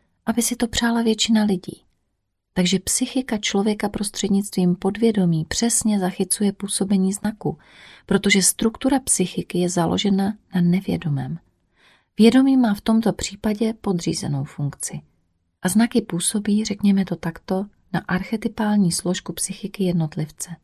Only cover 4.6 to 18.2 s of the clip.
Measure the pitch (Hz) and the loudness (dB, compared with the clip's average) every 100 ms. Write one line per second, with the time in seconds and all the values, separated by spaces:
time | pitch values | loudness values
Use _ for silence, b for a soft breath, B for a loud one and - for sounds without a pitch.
4.6 | 180 180 196 202 226 214 180 160 156 - | 2 2 -2 2 2 2 2 0 -2 -2
5.6 | 233 - 220 202 180 - 185 - 202 196 | 0 0 0 0 0 -2 -2 0 -2 -2
6.6 | 196 - 190 196 190 196 208 226 - B | -4 -4 0 2 0 -2 -6 -4 -6 B
7.6 | B B B B - 196 202 196 180 - | B B B B -2 0 2 2 2 2
8.6 | 226 - 269 269 262 - 185 - - 175 | -2 0 0 0 0 0 -2 -4 -4 -2
9.6 | 180 180 165 180 202 196 196 214 _ 185 | 0 0 0 0 2 2 0 -4 _ 0
10.6 | 175 180 190 170 165 139 131 165 _ _ | 2 2 0 -4 -2 -4 -4 -10 _ _
11.6 | b b b b b - 226 262 269 262 | b b b b b 4 6 6 6 4
12.6 | 233 202 - 226 214 175 - 196 220 208 | 2 0 2 2 2 -2 -6 -6 -4 -2
13.6 | 220 220 208 180 170 156 139 139 143 - | -2 -2 -2 -2 -2 -4 -4 -4 -6 -6
14.6 | 143 - - 151 - _ _ _ _ _ | -6 -6 -10 -12 -16 _ _ _ _ _
15.6 | 180 202 233 240 - 175 - 214 208 208 | -2 2 2 0 0 -2 -2 -2 0 0
16.6 | 220 202 202 196 190 170 170 - - 190 | -2 0 2 2 0 -4 -6 -8 -4 -4
17.6 | 202 _ _ 180 - 180 | -4 _ _ -6 -2 -4